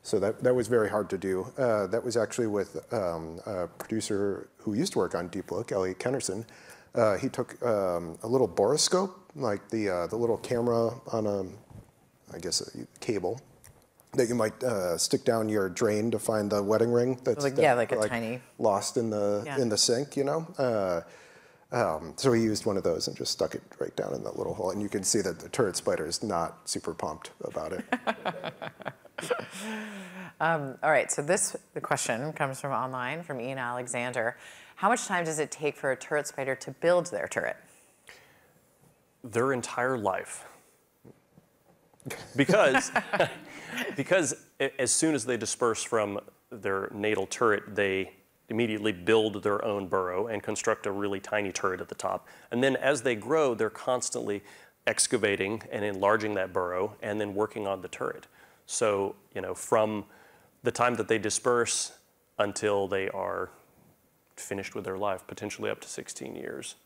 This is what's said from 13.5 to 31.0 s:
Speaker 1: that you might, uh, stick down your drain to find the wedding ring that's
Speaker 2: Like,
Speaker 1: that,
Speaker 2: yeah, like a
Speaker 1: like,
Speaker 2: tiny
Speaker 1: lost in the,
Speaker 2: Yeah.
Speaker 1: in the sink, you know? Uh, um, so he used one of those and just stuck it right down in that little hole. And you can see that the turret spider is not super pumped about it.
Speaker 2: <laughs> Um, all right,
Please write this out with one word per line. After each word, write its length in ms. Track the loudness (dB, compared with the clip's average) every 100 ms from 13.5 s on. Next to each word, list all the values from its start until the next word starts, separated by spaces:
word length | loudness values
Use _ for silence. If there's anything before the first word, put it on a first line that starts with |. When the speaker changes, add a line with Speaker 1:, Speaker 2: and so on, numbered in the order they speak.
| -20 -20 -20 _ _ _
Speaker 1:
that 140 | 0 2
you 60 | 2
might, 260 | 0 0
uh, 340 | -2 0 0 0
stick 280 | 2 2
down 240 | 4 2 2
your 200 | 2 0
drain 420 | 2 2 4 2
to 60 | 0
find 300 | 0 0 2
the 120 | 2
wedding 280 | 4 4 6
ring 260 | 4 2 0
that's 180 | 0 2
Speaker 2:
Like, 120 | 2 6
Speaker 1:
that, 60 |
Speaker 2:
yeah, 120 | 6
like 160 | 6 4
a 40 | 2
Speaker 1:
like, 120 | 0
Speaker 2:
tiny 300 | 0 -4 -6 -10 0
Speaker 1:
lost 380 | 4 4 2 0
in 140 | 0
the, 320 | 2 2 0
Speaker 2:
Yeah. 140 | 0 0
Speaker 1:
in 80 | 2
the 80 | 4
sink, 400 | 4 2 0 -2
you 80 |
know? 220 | 0 0 -4 0
Uh, 440 | 2 2 2 0 -4 -20 -20 -20 -20 -20 _
um, 420 | 0 2 0 -6 0
so 160 | 4
he 100 | 4
used 220 | 4 2
one 120 | 0 2
of 80 |
those 240 | 2 0 -2
and 80 | -4
just 160 | -6
stuck 220 | -2 -2 -2
it 60 | -10 -8
right 140 | -6 -4
down 180 | -4
in 80 | -4
that 160 | -6 -4
little 160 | -6
hole. 160 | -2 -2
And 100 | -2
you 80 | -2
can 140 | -2
see 180 | 2 2
that 180 | 0 -4
the 80 | -6
turret 280 | 0 2 2
spider 300 | 0 0 -2
is 160 | -4
not 440 | -2 0 -2 -6 -8
super 280 | -6 -6
pumped 380 | -6 -6 -6 -14 -10
about 280 | -8 -6 -6
it. 120 | -6 -4 -4 -4 -4 -6 -6 -10 -10 -12 -10 -12 -12 -18 -12
Speaker 2:
<laughs> 160 | -4 -4 -6 -10 -8 -8 -10 -12 -14 -14 -14 -2
Um, 380 | 0 0 -2 -2
all 80 | 4
right, 200 | 4